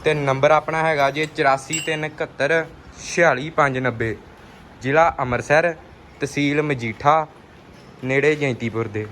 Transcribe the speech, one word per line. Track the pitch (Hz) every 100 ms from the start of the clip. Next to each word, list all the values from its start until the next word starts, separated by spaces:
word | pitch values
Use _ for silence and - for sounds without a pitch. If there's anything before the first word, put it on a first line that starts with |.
ਤੇ | -
ਨੰਬਰ | 151 143 135 147
ਆਪਣਾ | 151 151 160
ਹੈਗਾ | 160 151 139
ਜੇ | 143 156
ਚੁਰਾਸੀ | 156 143 135 - 156
ਤਿੰਨ | - 156 156
ਇਕਹੱਤਰ | 151 160 - 139 165 160 - - -
ਛਿਆਲੀ | - - 165 127 151
ਪੰਜ | 160 143 127
ਨੱਬੇ, | 131 117 113 104 - - - - - -
ਜ਼ਿਲ੍ਹਾ | 127 147 165 -
ਅੰਮ੍ਰਿਤਸਰ, | 131 120 - 147 170 160 - - - -
ਤਹਿਸੀਲ | 143 - 143 147
ਮਜੀਠਾ, | 156 139 117 107 143 156 156 - - - - - - -
ਨੇੜੇ | 127 135 139 151
ਜੈਂਤੀਪੁਰ | 143 113 113 107 110
ਦੇ। | 107 107